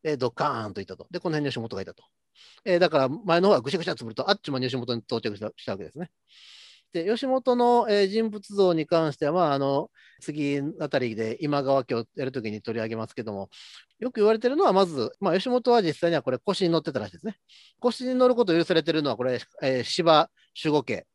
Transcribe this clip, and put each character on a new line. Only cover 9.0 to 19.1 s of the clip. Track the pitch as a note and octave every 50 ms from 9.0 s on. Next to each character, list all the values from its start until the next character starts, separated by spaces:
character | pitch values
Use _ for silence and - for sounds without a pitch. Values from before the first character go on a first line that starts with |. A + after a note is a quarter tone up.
| D#3+ D3+
し | C#3
て | _ D#3
は、 | C#3+
ま | D#3+ F#3 F3
あ、 | D3+ C#3
あ | C#3
の、 | C#3 C#3 C#3 C#3+ F3 - _ _ _ - _ _
次 | - - D3 D3+ D3 C#3+ C#3+ C#3+ C#3 D3+ - -
あ | D#3 C#3+
た | - C3+
り | B2+ A#2 A2
で | G#2 A2+ A2 A#2 -
今 | D#3+ D3 D3 C#3+
川 | C3+ C3+ C3+ C3+ B2
家 | - C3+
を | A#2 A#2 _ _
や | - C3+
る | C3
と | C3 C3+
き | G#2+ A2
に | G#2 G#2+
取 | _ - A2
り | A#2
上 | A2 A2+
げ | A#2
ま | A2 A2 -
す | -
け | - A2
ど | A2
も、 | G2+ G2 G2 - _ - - - - - _ _ _ _
よ | G#3+ B3+
く | -
言 | A3 G3+
わ | G#3+
れ | A3 A3
て | A3+ B3
る | C#4
の | D#4 G4
は、 | D#4
ま | F#3+ F#3+ G3
ず、 | F3 D#3+ C3+ A2 - - _
ま | G3 F#3+
あ、 | E3
義 | F#3+ - C4
元 | B3 B3 A#3 C4
は | A#3+ A#3+
実 | G3 E3 D3+ -
際 | - F3
に | E3+
は | E3
こ | - -
れ | B2 B2
腰 | _ - F#3+ -
に | F#3+ E3+
乗 | E3 D#3+
っ |
て | D3+ E3
た | C3+ B2
ら | G#2
し | F2+
い |
で | - -
す | -
ね。 | A3 G3 _ _ _ _ - _ _ _ _
腰 | - B3 A3+ - B3+
に | B3+ B3+
乗 | B3+ B3+ B3
る | B3
こ | A#3 A#3+
と | F#3 D#3+
を |
許 | E3+ E3
さ | - F3+
れ | D#3+
て | D#3 E3
る | D#3 D#3
の | D3 C#3